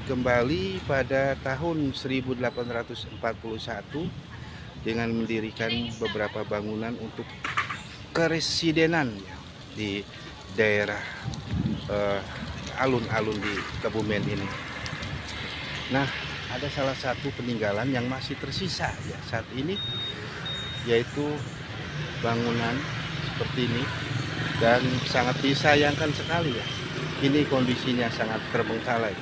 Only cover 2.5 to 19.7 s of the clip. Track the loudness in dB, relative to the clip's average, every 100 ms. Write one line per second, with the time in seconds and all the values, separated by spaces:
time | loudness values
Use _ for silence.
2.5 | -2 -2 -2 -4 -8 -10 -4 -2 -2 -6
3.5 | -6 -6 -6 -6 -4 -4 -6 -12 -12 -12
4.5 | -12 -12 -6 -2 0 2 0 0 0 -2
5.5 | -2 0 0 -4 -2 -2 0 -2 -2 -2
6.5 | -2 -2 -4 -4 -6 -8 -8 -10 -8 -4
7.5 | -4 -4 -6 -10 -12 -4 2 2 2 0
8.5 | 2 4 6 6 6 2 -2 -8 -12 -14
9.5 | -14 -10 -4 -2 -2 -4 -10 -12 -12 -4
10.5 | 4 6 6 2 -2 -6 -6 -6 -6 -2
11.5 | 0 0 -2 -2 0 2 0 -2 -8 -8
12.5 | -8 -6 0 2 2 2 0 0 0 -2
13.5 | -4 -4 -4 -2 0 0 0 0 -2 -4
14.5 | -6 -8 -8 -8 -6 -6 -6 -6 -8 -6
15.5 | -8 -6 -6 0 0 0 -2 -6 -6 -6
16.5 | -4 -4 0 0 0 -2 -2 -4 -4 -2
17.5 | 0 0 2 2 2 0 -2 -4 -6 -4
18.5 | -4 -2 -2 -2 -2 -6 -8 -4 -4 -4
19.5 | -4 -2